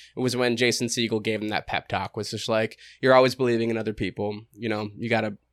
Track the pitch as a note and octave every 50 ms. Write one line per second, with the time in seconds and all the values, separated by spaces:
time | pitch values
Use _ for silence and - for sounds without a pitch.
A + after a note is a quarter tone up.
0 | - - - B2 B2+ B2+ B2+ B2 B2 A#2+ A#2 A2+ B2+ A#2+ A2+ - B2 A#2 - B2
1 | A#2 G#2+ A2+ G#2+ G#2 A2 A2 G#2 G#2+ G#2+ G#2+ D#2 - - - - - - G2+ F#2+
2 | G2 G2 - A2 G2+ - - G#2 - - A2 A2 A2+ A2 - _ - - - -
3 | - C3 B2+ B2+ B2+ C3 B2+ - C3 B2 A#2+ A2+ A2+ A2+ A2 A2+ A2 A2 G#2 -
4 | G#2+ F2+ - - G#2 G#2 G#2 G#2 A2 _ _ G2+ A#2 A2 G#2+ G#2 G#2+ G#2+ G#2 -
5 | A2+ A2+ A2+ A2+ G#2+ G#2+ G2+ - _ _